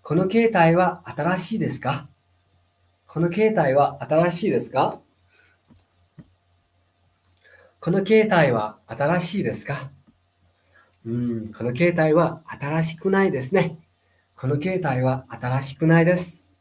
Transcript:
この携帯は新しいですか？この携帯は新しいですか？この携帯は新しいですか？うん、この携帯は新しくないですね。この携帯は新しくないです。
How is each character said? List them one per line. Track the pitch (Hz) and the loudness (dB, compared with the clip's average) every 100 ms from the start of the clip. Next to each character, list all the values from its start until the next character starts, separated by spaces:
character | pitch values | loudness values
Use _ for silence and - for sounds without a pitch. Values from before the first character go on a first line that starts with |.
こ | - 156 | -2 0
の | 190 | 2
携 | 226 226 | 2 2
帯 | 196 165 170 | 4 4 4
は | 180 180 - | 2 -2 -12
新 | - 156 180 | -6 -2 -2
し | - 220 | -4 -4
い | |
で | - | -4
す | 123 | -4
か？ | 123 151 - _ _ _ _ _ _ _ _ _ _ | -6 -6 -10 _ _ _ _ _ _ _ _ _ _
こ | 160 | -4
の | 170 | -2
携 | 208 220 214 | 2 2 2
帯 | 143 | 2
は | 135 139 - | 4 2 -2
新 | 135 156 175 | -2 0 2
し | 170 208 | 0 -2
い | |
で | 123 | -2
す | - | -2
か？ | 131 156 - _ _ _ _ _ _ _ _ _ _ _ - - _ _ _ _ _ _ _ _ _ _ _ _ - _ _ | -2 -2 -4 _ _ _ _ _ _ _ _ _ _ _ -20 -20 _ _ _ _ _ _ _ _ _ _ _ _ -20 _ _
こ | 165 | -2
の | 196 190 | -2 4
携 | 220 | 2
帯 | 214 180 143 | 4 4 4
は | 113 107 - - | 2 -4 -10 -16
新 | 117 143 175 | -4 0 0
し | 165 208 | -2 -4
い | |
で | - | -4
す | - - | -6 -8
か？ | 139 - - _ _ _ _ _ _ _ _ _ _ 113 | -10 -10 -18 _ _ _ _ _ _ _ _ _ _ -8
う | |
ん、 | 120 120 113 110 | -4 -4 -6 -8
こ | - | -6
の | 120 127 | -6 0
携 | 175 170 | 0 2
帯 | 156 | 4
は | 156 160 - - | 4 2 -2 -14
新 | - 143 160 | -10 -4 -2
し | 165 - | -2 -2
く | 196 | 0
な | 196 190 | 2 2
い | |
で | 139 | 0
す | 127 | 0
ね。 | 190 170 - _ _ _ _ _ - | 0 0 -6 _ _ _ _ _ -8
こ | 131 | -4
の | 147 | -2
携 | 185 185 | -2 -2
帯 | 151 127 | -2 0
は | 127 127 - | 0 -2 -8
新 | 117 123 135 | -10 -4 -4
し | 131 - | -4 -2
く | 160 | 4
な | 165 | 4
い | 165 | 4
で | 180 | 2
す。 | 175 - - _ | -2 -10 -18 _